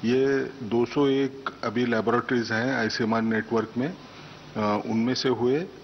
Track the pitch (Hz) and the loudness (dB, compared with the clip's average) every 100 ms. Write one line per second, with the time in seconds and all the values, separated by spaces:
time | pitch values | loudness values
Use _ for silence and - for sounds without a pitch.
0 | 113 127 135 135 131 - 110 117 120 147 | 2 2 4 2 -2 -8 -2 0 2 2
1 | 139 135 135 131 - - 117 110 123 113 | 4 4 0 -4 -10 -6 -4 0 2 2
2 | 104 117 - 123 113 113 127 127 110 - | 2 2 2 0 0 0 0 0 -2 0
3 | 110 113 113 110 107 113 110 120 143 190 | 0 2 2 0 0 -2 0 -2 -4 -4
4 | - - - - - 107 107 104 - 110 | -16 -18 -18 -18 -10 -2 0 0 0 0
5 | 120 123 135 113 120 143 190 - | 2 2 0 2 2 2 -2 -12